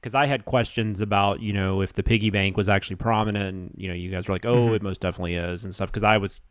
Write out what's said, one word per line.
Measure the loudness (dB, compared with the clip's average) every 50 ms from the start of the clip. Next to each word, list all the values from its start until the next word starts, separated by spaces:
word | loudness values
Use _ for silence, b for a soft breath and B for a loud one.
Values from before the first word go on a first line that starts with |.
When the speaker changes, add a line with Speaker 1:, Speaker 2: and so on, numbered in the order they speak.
| -12
Speaker 1:
'cause | -2 2
I | 2 2
had | 2 2 -2 -2
questions | 0 0 0 0 2 0 -2 -2 0 0 -2
about, | -2 0 2 2 4 2 2 0
you | -2 -2 -2
know, | 0 0 0 2 0
if | 0 -2 -2
the | -2 0
piggy | 2 2 2 2 2
bank | 2 2 2 2 2
was | 0 2 2
actually | 2 2 0 -2 -8
prominent, | -4 0 0 2 2 2 0 0 -2 -2 -4 -6
and, | -8 -10 -12 -12
you | -10 -8 -8
know, | -6
you | -6 -6 -6
guys | -6 -6 -2 -2
were | -4
like, | -2 0
"Oh, | 2 4 4 4
Speaker 2:
Mm-hmm. | 4 2
Speaker 1:
it | 2 0
most | -2 -6 -2
definitely | -4 -4 -4 -2 -4 -4 -2
is," | -2 -2 -4 -6 -6 -8
and | -12 -6
stuff, | -6 -6 -4
'cause | -2 2 4
I | 4 4
was | 4 2 -2 -8 -10 -20 -20